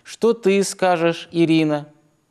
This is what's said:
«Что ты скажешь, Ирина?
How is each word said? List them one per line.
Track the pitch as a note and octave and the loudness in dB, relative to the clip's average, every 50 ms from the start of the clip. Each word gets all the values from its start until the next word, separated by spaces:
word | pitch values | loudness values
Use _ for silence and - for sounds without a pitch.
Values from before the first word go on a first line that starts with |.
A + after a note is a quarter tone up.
| _ | _
«Что | - - - - A3+ A3+ | -20 -8 -2 0 0 0
ты | A#3 - F#3+ G3 G3 F#3+ | 0 0 0 0 0 0
скажешь, | - - - F#3 F#3 F3+ E3 E3 E3+ E3 E3+ - - | -2 -4 -2 0 0 0 0 0 -2 -2 -4 -8 -6
Ирина? | - E3+ E3+ D#3 D#3+ D#3+ D#3+ D#3 D3+ D3 D3 - _ _ _ _ _ _ _ _ | -2 0 2 2 2 2 2 0 -2 -4 -6 -10 _ _ _ _ _ _ _ _